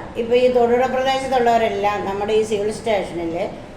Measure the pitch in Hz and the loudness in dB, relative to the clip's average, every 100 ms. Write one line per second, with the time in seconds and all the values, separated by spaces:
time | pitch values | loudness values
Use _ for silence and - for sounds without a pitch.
0 | - - 226 247 247 240 233 247 254 254 | -8 -6 0 4 4 4 4 4 2 0
1 | 262 262 262 254 233 226 220 202 208 208 | 0 0 0 2 4 4 2 0 -2 -2
2 | 190 202 208 220 214 202 214 - 226 202 | -4 -4 0 0 0 -2 -2 -4 -2 -2
3 | 160 165 165 170 208 - - | -2 -6 -6 -4 -6 -8 -16